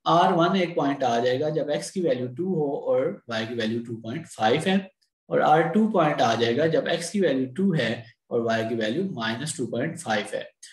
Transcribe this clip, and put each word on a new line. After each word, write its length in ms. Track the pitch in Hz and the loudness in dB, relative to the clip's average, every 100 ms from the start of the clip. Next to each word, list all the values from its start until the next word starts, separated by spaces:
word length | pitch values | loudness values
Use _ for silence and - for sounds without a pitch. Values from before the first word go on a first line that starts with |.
| 160 | 2
आर 260 | 165 190 | 4 4
वन 220 | 175 175 190 | 4 4 2
एक 200 | 165 165 | 0 0
point 280 | 139 139 | -2 0
आ 160 | 127 117 | 0 2
जाएगा 300 | 123 127 151 | 2 0 0
जब 200 | 156 139 | -2 -2
x 200 | 147 - | -4 -4
की 120 | 196 | -2
value 260 | 165 123 123 | 0 0 -4
two 280 | 127 185 165 | -4 -2 -2
हो 280 | 143 135 131 | -2 -2 0
और 360 | 127 147 - - | 0 0 -4 -6
y 160 | 110 110 | -6 -4
की 60 | |
वैल्यू 260 | 120 110 117 | -4 -2 -4
टू 160 | 117 113 | -6 -10
पॉइंट 320 | 113 160 - | -8 -10 -10
फ़ाइव 340 | - 110 147 | -2 2 2
है, 280 | 180 196 190 _ _ _ - | 2 0 0 _ _ _ -2
और 120 | 156 | 2
आर 200 | 143 156 | 4 4
टू 240 | 165 214 214 | 4 2 2
point 340 | 190 151 147 | 4 2 4
आ 140 | 123 113 | 2 2
जाएगा 320 | 117 123 160 | 2 2 2
जब 180 | 143 135 | 2 0
x 240 | 135 - | -2 -2
की 100 | 202 | 0
value 260 | 170 131 131 | 2 2 -2
टू 280 | - 196 | 0 0
है 320 | 156 110 117 - _ - | 2 0 -4 -8 _ -6
और 180 | 120 113 | -2 0
y 220 | 113 110 | 0 -2
की 60 | 117 | -2
वैल्यू 280 | 110 139 190 | -2 -2 -4
माइनस 460 | 120 113 117 156 - | -4 -6 -4 -6 -6
टू 80 | 120 | -4
पॉइंट 340 | 117 160 - | -4 -4 -6
फ़ाइव 280 | 120 107 101 | -4 -4 -4
है। 160 | - - _ - | -8 -10 _ -20